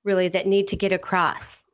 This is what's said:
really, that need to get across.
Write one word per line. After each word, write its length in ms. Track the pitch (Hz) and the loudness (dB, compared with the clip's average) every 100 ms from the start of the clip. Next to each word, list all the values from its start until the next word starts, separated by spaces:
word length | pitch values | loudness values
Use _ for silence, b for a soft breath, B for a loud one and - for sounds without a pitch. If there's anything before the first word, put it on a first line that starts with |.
really, 240 | 202 190 180 | -2 0 2
that 180 | 180 190 | 0 2
need 220 | 196 196 | 2 2
to 80 | - | -2
get 160 | 196 | -2
across. 640 | 185 - 185 165 - - - _ | -2 -2 0 0 -2 -12 -20 _